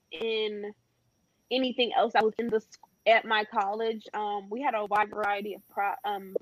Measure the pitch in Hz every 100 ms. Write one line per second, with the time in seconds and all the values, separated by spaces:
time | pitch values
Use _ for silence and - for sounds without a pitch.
0 | _ - 226 220 214 208 208 - _ _
1 | _ _ _ _ - 254 254 247 240 -
2 | 220 233 220 214 233 220 - - _ _
3 | 208 226 220 214 214 233 196 214 226 220
4 | - 208 208 208 196 233 285 220 208 208
5 | 208 208 208 202 208 190 - 196 196 196
6 | 202 202 190 196